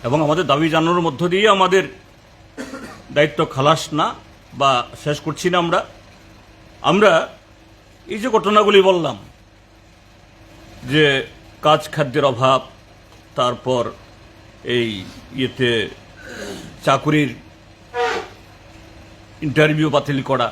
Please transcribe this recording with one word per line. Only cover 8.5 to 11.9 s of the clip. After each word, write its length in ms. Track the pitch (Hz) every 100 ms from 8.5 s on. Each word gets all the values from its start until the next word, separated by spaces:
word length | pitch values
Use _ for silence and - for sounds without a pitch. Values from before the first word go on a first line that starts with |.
| 214 208 202 190
বললাম, 280 | 180 151 104 - - - - - - - - - - - - - - - - 127
যে 140 | 151 147 135 120 - - -
কাজ 160 | 151 156 -